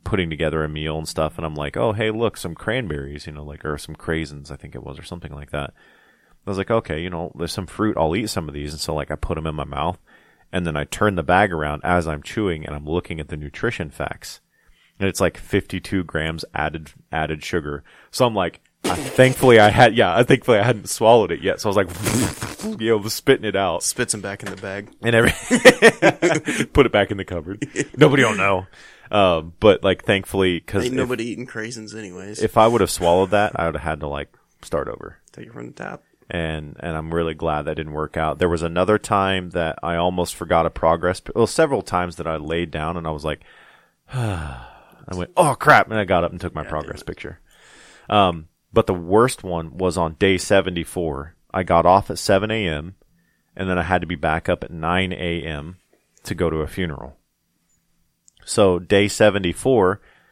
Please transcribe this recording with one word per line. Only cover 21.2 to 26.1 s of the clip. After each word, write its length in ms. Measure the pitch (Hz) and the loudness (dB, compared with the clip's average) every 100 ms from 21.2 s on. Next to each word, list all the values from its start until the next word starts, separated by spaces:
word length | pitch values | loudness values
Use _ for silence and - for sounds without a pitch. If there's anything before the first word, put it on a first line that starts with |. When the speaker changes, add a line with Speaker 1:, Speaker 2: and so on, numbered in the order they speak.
| 90 | 6
Speaker 1:
it 100 | 80 | -2
yet. 200 | 92 - | -2 -2
So 80 | 107 | 0
I 40 | |
was 40 | 101 | 0
like, 1000 | 90 - - 123 - - - - 214 208 | 0 -2 -4 -2 -2 -4 -12 -8 -8 -2
<laughs> 40 | |
you 80 | 113 | 0
know, 180 | 110 101 | 0 -2
spitting 380 | - - 131 107 | 0 2 2 2
it 100 | 98 | 0
out. 260 | 95 82 | 0 -2
Speaker 2:
Spits 320 | - - 113 | -4 -4 -4
'em 60 | 107 | -6
back 240 | 98 98 | -8 -10
in 60 | 98 | -12
the 60 | 95 | -12
bag. 280 | 104 101 107 - | -10 -10 -12 -6
Speaker 1:
And 140 | 117 113 | 2 4
every, 160 | 120 | 4
<laughs> 1300 | - - 247 247 - 226 - 185 | 2 0 6 6 8 6 6 2